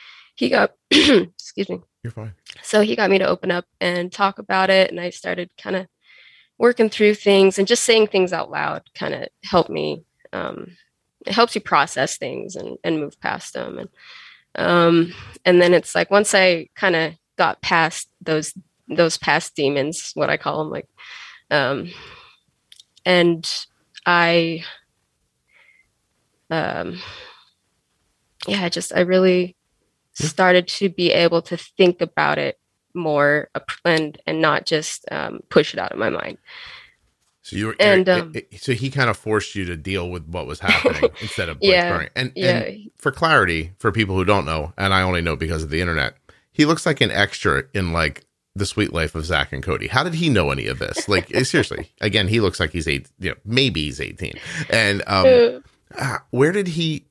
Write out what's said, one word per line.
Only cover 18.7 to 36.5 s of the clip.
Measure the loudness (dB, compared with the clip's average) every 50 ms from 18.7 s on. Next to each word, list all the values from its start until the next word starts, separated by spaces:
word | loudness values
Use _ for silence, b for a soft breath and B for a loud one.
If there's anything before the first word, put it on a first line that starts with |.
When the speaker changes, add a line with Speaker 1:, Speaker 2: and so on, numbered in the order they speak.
| _ _ _ -8
Speaker 1:
those | 0 2 2 2 2 -2
past | 0 0 0 0 0 -4 -6
demons, | -2 -2 0 0 0 -2 -4 -6 -8 -12 -12 -4
what | -4 -2 0
I | 0
call | -2 -2 -4 -4 -4
'em, | -6 -6
like, | -8 -10 -12 _ _ B B B B B B B B B B _
um, | 0 0 2 0 -2 -4 -6 -10 B B B B B B B B B B _ _ _ _ _ _ -20 _ -20 _ _ _ _
and | 2 2 4 4 4 2 0 -4 -8 -8 -8 -10 -14 _ _ _ _ _ -6 _
I, | 2 2 4 4 4 4 2 2 0 -4 -8 -10 B B B B _ _ _ _ _ _ _ _ _ _ _ _ b b b b b b b b b _ _ _ _ _ _ _ _ _ _ _ _
um, | -4 -4 -2 -2 -4 -6 -6 -8 -10 -12 B B B B B B B B B B B _ _ _ _ _ _ _ _ _ _ _ _ _ _ _ _ _ -8
yeah, | -6 -4 -2 -2
I | -4
just, | -4 -6 -8 -4 0
I | 0
really | 0 4 4 4 4 4 4 2 0 -2 -6 _ _ _ _ _ _ _ _ _ _ _ _ -6
Speaker 2:
Yeah. | -4 -4
Speaker 1:
started | 0 2 4 6 6 4 2 0
to | -4 -2 -2 -2
be | -2 0 0 2 4
able | 4 4 4 2 0 -2
to | -2 -10
think | -10 -10 -16 _ 4 4 4 4 2
about | -4 -4 -2 -2 0 0 0 -2
it | -2 -6 -6 -8 _ _ _ _ _ _ _
more, | -6 -4 -2 0 2 2 2 2 0 -2 -6 _
ap-, | -12 -12 -12 -14 -4 _
and, | 0 2 2 0 -4 -8 -10 _
and | -6 -2 0
not | 2 2 2 0 -2
just, | -2 -2 -2 -2 -4 -10 -12 -12 -8 -8
um, | -6 -6 -8 -10 -12 -16 _
push | 2 2 2 4 -2
it | -6
out | -6 -6 -4
of | -4
my | -2 -2
mind. | -2 -4 -8 -10 -12 -16 B B